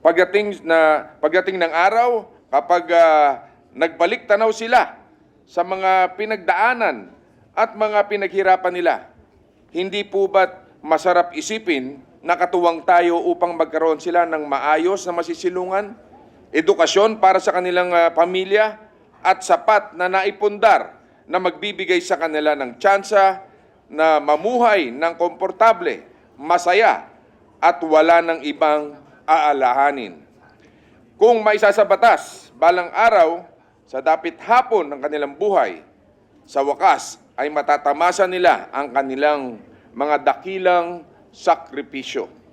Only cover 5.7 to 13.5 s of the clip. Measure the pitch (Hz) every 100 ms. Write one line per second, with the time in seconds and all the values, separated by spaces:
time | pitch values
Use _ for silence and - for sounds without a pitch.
5.7 | 190 190 190 185 185 214 214 175 180 220
6.7 | 247 208 117 90 - _ _ _ - 226
7.7 | 208 214 208 202 208 196 190 190 185 185
8.7 | 180 170 127 - _ _ _ _ _ _
9.7 | 165 190 202 202 196 190 190 185 - _
10.7 | _ 151 160 185 175 175 151 151 214 214
11.7 | 143 127 143 _ _ 160 175 175 180 170
12.7 | 165 170 175 175 170 175 170 175